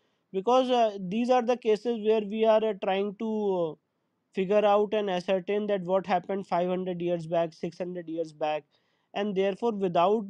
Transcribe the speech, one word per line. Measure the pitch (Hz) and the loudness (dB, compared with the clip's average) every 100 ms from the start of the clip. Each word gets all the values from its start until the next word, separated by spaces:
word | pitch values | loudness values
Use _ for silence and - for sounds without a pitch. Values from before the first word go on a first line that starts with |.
| _ _ _ | _ _ _
because, | 190 190 254 254 | -4 2 2 4
uh, | 247 226 202 | 2 2 -2
these | 185 214 240 | -4 -2 2
are | 254 | 2
the | 233 240 | 2 0
cases | 233 208 240 233 | 0 0 0 -2
where | 208 220 | 0 0
we | 208 220 | 0 0
are, | 220 220 | 4 4
uh, | 220 202 | 2 -2
trying | 208 190 202 190 | -2 -2 -2 -4
to, | 226 214 208 | -4 -2 -2
uh, | 185 165 147 _ _ _ _ _ | 0 -2 -6 _ _ _ _ _
figure | - 185 208 | -4 0 2
out | 208 202 208 | 4 4 2
and | 214 208 | 0 -2
ascertain | 180 175 190 180 208 208 | -2 0 -2 0 -2 0
that | 202 | -2
what | 175 190 185 | 0 -2 2
happened | 185 175 196 196 | -2 0 -6 -2
five | 180 180 | 0 0
hundred | 180 185 175 | -2 -4 -4
years | 175 175 160 | -2 -4 -2
back, | 170 170 | -2 -2
six | 160 180 170 | -4 -10 -8
hundred | 180 180 165 | -8 -8 -8
years | 160 160 | -8 -8
back, | 151 156 151 - _ _ _ _ | -6 -4 -4 -8 _ _ _ _
and | - 208 | -4 -2
therefore | 190 190 190 240 | 0 0 0 -2
without | 214 196 170 175 214 196 | -2 0 2 4 2 -2